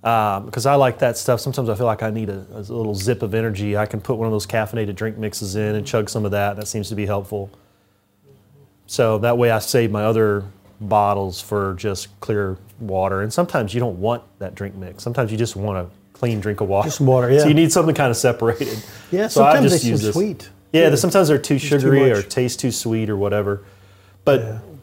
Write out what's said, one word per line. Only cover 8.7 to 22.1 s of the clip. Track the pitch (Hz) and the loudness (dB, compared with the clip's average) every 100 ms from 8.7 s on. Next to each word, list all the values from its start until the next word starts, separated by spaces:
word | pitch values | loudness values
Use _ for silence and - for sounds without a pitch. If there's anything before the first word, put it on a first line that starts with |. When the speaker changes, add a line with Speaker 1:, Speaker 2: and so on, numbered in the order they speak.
| _ _ | _ _
Speaker 1:
So | - 117 107 | 0 2 2
that | 117 120 | 0 2
way | 120 | 2
I | 113 | 2
save | - 127 113 | 2 0 2
my | 104 | 0
other | 107 113 110 101 101 - _ _ | 0 2 2 2 -4 -18 _ _
bottles | 104 107 101 101 98 90 | 0 2 4 2 -2 -8
for | - 104 98 | -4 -2 -2
just | 92 104 95 - _ | -4 -6 -6 -10 _
clear | - 107 98 95 - - | -4 -2 -2 -6 -14 -14
water. | 113 95 95 95 | -6 -2 0 -2
And | 104 | -4
sometimes | - 180 143 107 | -2 -2 -2 -2
you | 113 | -4
don't | 120 87 | -4 -2
want | 104 120 - _ | -4 -4 -8 _
that | 95 | -14
drink | - 98 95 | -10 -12 -10
mix. | 92 - | -16 -12
Sometimes | - 120 113 | -8 -4 -2
you | 110 | -2
just | 117 95 | -4 -4
want | 104 95 | -6 -6
a | 87 - _ | -8 -14 _
clean | _ 123 110 | _ -4 -2
drink | 98 104 | -4 -4
of | 101 | -2
water. | 98 104 | 0 -2
Speaker 2:
Just | 147 | 0
water, | 135 131 123 | 4 4 4
yeah. | 139 | 4
Speaker 1:
So | 151 | 6
you | |
need | 147 165 | 6 4
something | 175 160 | 4 2
kind | 147 135 | 2 0
of | 117 | 2
separated. | 127 117 113 117 139 110 - - - | 0 2 0 0 -4 -8 -12 -20 -6
Speaker 2:
Yeah, | 180 220 | -4 0
Speaker 1:
So | 151 | 4
I | 139 | 6
Speaker 2:
sometimes | 262 240 | 6 6
Speaker 1:
just | 175 | 4
Speaker 2:
they | 120 | 2
seem | |
Speaker 1:
use | 123 | 0
this. | 107 | 0
Speaker 2:
sweet. | 127 208 165 - - _ | 0 -2 -4 -14 -20 _
Speaker 1:
Yeah, | 156 165 | 4 4
Speaker 2:
Yeah. | |
Speaker 1:
sometimes | 143 185 196 165 | 4 4 4 4
they're | 147 | 2
too | - | 2
Speaker 2:
It's | 139 139 | -2 2
too | 143 | 2
Speaker 1:
sugary | 131 135 135 | 4 6 6